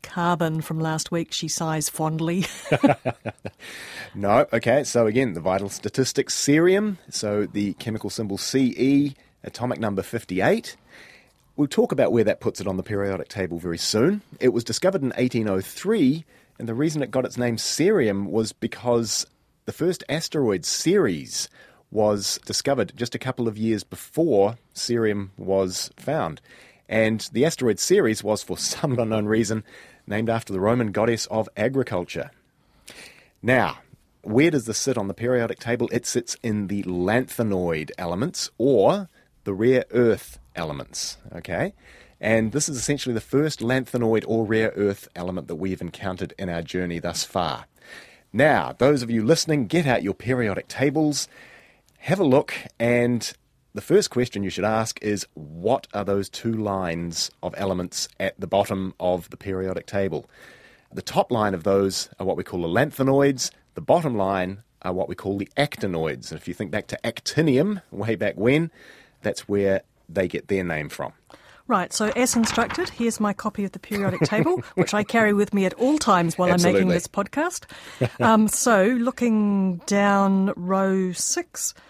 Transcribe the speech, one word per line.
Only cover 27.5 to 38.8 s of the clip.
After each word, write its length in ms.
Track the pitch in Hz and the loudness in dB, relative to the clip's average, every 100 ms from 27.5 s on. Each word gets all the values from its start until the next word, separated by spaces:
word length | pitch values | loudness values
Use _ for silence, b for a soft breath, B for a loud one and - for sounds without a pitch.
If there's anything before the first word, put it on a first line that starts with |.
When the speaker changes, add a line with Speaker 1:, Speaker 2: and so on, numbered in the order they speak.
| - 127 101 | 2 0 0
Speaker 2:
Ceres 440 | - 196 131 110 | 2 4 4 0
was, 200 | 101 107 | 0 -2
for 160 | - 87 | -2 -6
<laughs> 0 | |
some 400 | - - 156 123 | -4 -2 0 0
unknown 260 | 113 110 104 | 0 0 2
reason, 380 | 110 104 110 B B B B - | 2 2 -2 B B B B -6
named 220 | 101 113 | -2 0
after 240 | 113 - | -2 -2
the 80 | 98 | 0
Roman 320 | 101 123 110 | 2 2 0
goddess 320 | 101 113 113 - | 2 2 0 -2
of 220 | 110 107 - | -4 -4 -2
agriculture. 760 | 113 135 120 92 87 82 69 - _ _ _ B B B B B B B | 0 0 0 -2 -4 -6 -10 -12 _ _ _ B B B B B B B
Now, 380 | 120 127 90 - _ - _ _ | 2 4 2 -2 _ -20 _ _
where 280 | - 113 165 | 0 2 4
does 160 | 151 113 | 2 -2
this 120 | 107 | -4
sit 180 | - 120 | -2 -2
on 100 | 98 | -4
the 60 | |
periodic 440 | 92 120 127 117 - | -4 0 0 0 -4
table? 300 | 113 117 120 | -4 -2 -2
It 140 | 120 - | -2 -2
sits 300 | 117 - - | -4 -4 -6
in 260 | 117 107 98 | -4 -2 -2
the 140 | 101 | -4
lanthanoid 1080 | 90 90 90 117 131 - 113 95 90 80 76 - | -2 -2 2 2 0 -2 -2 0 0 -2 -6 -8
elements, 520 | 87 90 151 - - - | -6 -4 -4 -6 -10 -2
or 500 | 127 120 | 2 6